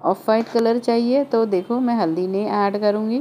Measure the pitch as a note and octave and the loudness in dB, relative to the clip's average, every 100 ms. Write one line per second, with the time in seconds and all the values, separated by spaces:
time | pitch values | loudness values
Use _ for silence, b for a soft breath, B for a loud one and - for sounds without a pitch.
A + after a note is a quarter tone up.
0 | - G3 - A3 A3+ A#3 A3+ A#3+ A#3+ A#3 | -4 -2 0 0 0 0 2 0 0 0
1 | A#3+ C4+ C#4 A3+ A3 F#3 G3+ B3 B3 A#3 | 2 0 2 0 2 0 -2 -2 0 0
2 | E3 E3 F#3 G3 G#3+ G#3 G3+ G#3 G#3 G#3 | 0 0 -2 -2 -2 0 0 0 0 0
3 | A3 B3 | -2 -4